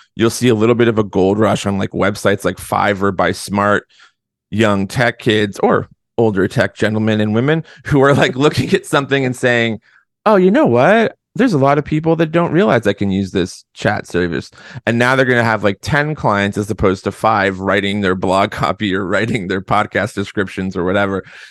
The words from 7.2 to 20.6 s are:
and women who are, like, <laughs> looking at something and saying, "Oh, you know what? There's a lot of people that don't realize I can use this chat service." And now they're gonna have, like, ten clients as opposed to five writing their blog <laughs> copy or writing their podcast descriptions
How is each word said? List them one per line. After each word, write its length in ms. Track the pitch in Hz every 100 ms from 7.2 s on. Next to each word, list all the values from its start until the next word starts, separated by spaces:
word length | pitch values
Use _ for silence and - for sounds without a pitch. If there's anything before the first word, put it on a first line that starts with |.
and 140 | 107
women 300 | 110 139 160 - - -
who 140 | 143
are, 140 | 139
like, 220 | 135 139 127
<laughs> 80 |
looking 280 | 151 - -
at 120 | 185 -
something 380 | 151 127 139
and 120 | 127 123
saying, 440 | 127 120 113 107 _ _ _ _ 214
"Oh, 100 | 202
you 140 | 185
know 160 | 254 285
what? 500 | 120 151 226 220 - _
There's 180 | - 247
a 60 | 147
lot 200 | 135 147
of 60 |
people 320 | 143 156 160 165
that 160 | 160
don't 180 | 170 170
realize 380 | 156 214 123 101
I 40 |
can 200 | 98 101
use 180 | 95 95
this 340 | 98 87 - _
chat 340 | - 101 104 -
service." 420 | 85 87 82 - - - - -
And 120 | 117
now 160 | 123
they're 100 | 131
gonna 200 | 127 123
have, 180 | 113 110
like, 160 | 101 98
ten 340 | - 147 151 147
clients 420 | 123 101 101 107
as 100 | 101
opposed 360 | 98 101 95
to 80 | 101
five 480 | - 110 107 98 92
writing 400 | 98 101 98 104
their 160 | 95 92
blog 340 | 92 95 101
<laughs> 120 | -
copy 300 | 80 92 104
or 140 | 95 90
writing 400 | 98 110 104 90
their 140 | 95
podcast 560 | - 104 104 101 101 -
descriptions 600 | 98 107 95 -